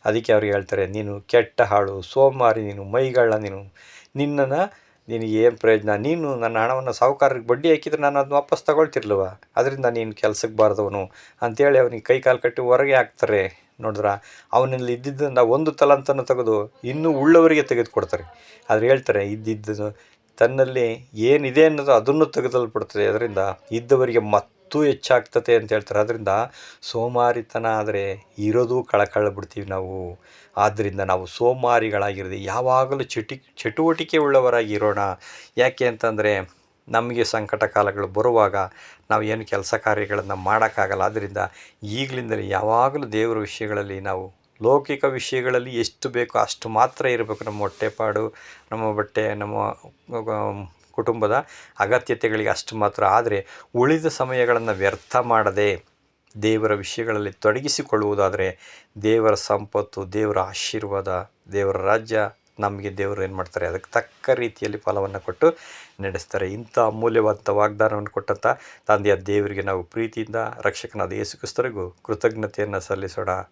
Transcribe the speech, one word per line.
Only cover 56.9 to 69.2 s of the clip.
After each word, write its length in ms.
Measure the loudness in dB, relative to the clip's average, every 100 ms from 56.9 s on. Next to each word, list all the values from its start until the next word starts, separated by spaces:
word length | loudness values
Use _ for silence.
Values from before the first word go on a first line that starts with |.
| -6 -4 -4 -6
ತೊಡಗಿಸಿಕೊಳ್ಳುವುದಾದ್ರೆ 1300 | 0 0 0 -4 -6 -2 0 0 0 0 0 -4 -6 -20 -20 _ -4
ದೇವರ 320 | 0 2 2
ಸಂಪತ್ತು, 800 | 0 -2 -4 -2 -6 -6 -10 -8
ದೇವರ 260 | -4 -2 -2
ಆಶೀರ್ವಾದ, 920 | -4 -6 -8 -8 -6 -6 -4 -6 -8 _ _
ದೇವರ 240 | -2 -2 0
ರಾಜ್ಯ 540 | 2 0 0 -2 -2 _ _ -6
ನಮಗೆ 380 | -6 -4 -10 -6
ದೇವರು 240 | -6 -4
ಏನ್ 120 | -6
ಮಾಡ್ತಾರೆ, 320 | -6 -8 -6 -6
ಅದಕ್ಕೆ 240 | -6 -4
ತಕ್ಕ 380 | -6 -6 _ -2
ರೀತಿಯಲ್ಲಿ 480 | -2 -2 -6 -8 -6
ಫಲವನ್ನ 380 | -4 -2 -4 -6
ಕೊಟ್ಟು 400 | -10 2 2 2 -16 -20 -20 -10
ನಡೆಸ್ತಾರೆ. 520 | -8 -8 -6 -4 -4
ಇಂಥ 260 | -8 -4 0
ಅಮೂಲ್ಯವಾದ 720 | 0 0 0 2 2 0 -2
ವಾಗ್ದಾನವನ್ನು 640 | 0 0 2 0 0 -6
ಕೊಟ್ಟಂತ 360 | -8 -6 -2 -2 -2 -8 -12 -2
ತಂದೆಯ 300 | 0 2
ದೇವರಿಗೆ 460 | 0